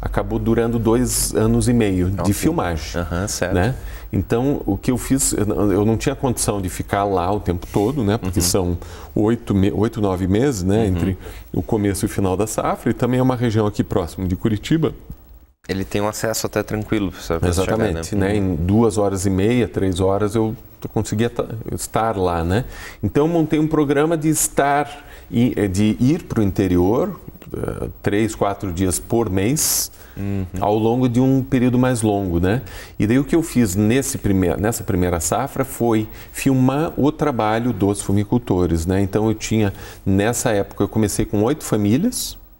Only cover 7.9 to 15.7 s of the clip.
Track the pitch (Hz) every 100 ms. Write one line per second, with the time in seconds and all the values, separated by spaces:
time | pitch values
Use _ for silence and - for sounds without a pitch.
7.9 | 147 101 104 92 87 - 101 90 85 -
8.9 | - - - 104 117 - 101 95 - 107
9.9 | 113 101 92 92 98 135 117 87 104 110
10.9 | 92 90 95 - - - - 92 113 101
11.9 | 95 107 - 98 92 110 - 147 196 -
12.9 | - 120 127 127 127 120 107 107 - 110
13.9 | 104 87 - 92 92 117 104 - 160 147
14.9 | - - - - - - _ -